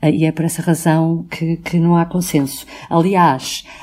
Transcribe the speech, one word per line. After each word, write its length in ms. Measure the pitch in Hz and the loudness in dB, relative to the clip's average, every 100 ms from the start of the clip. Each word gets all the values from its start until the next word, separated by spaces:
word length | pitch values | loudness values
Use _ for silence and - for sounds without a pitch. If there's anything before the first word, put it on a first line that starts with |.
Ah, 80 | 156 | 0
e 160 | 151 160 | 2 0
é 60 | |
por 120 | 156 | 0
essa 200 | 165 - | -4 -2
razão 600 | 175 160 170 160 160 165 - | -2 0 2 2 2 -2 -6
que, 280 | - 165 165 | -6 -4 -4
que 200 | - 175 | -2 0
não 180 | 170 170 | 2 2
há 100 | 170 | 2
consenso. 600 | 185 175 147 135 - - - - | -4 -2 -2 -2 -6 -16 -18 -2
Aliás, 720 | 165 180 185 170 131 - - - - | 0 2 4 4 2 -4 -12 -14 -20